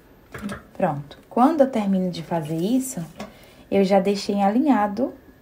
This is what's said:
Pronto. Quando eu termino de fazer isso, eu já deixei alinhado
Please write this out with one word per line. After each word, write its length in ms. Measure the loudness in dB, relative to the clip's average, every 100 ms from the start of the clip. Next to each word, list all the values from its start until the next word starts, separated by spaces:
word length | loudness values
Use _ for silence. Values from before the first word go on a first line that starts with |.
| _ -20 -20 -14 -12 -12 -16
Pronto. 480 | -4 -2 -2 -12 -20 _
Quando 300 | 2 4 4
eu 100 | 2
termino 400 | 2 0 0 0
de 140 | -6
fazer 320 | -6 -6 -4
isso, 500 | -4 0 0 -2 -10 -12 -14 -18 -18 -20 -20 -2
eu 140 | 0
já 160 | 4 4
deixei 420 | 2 -2 -2 0
alinhado 720 | 2 2 2 2 0 -2 -6 -6 -20 -4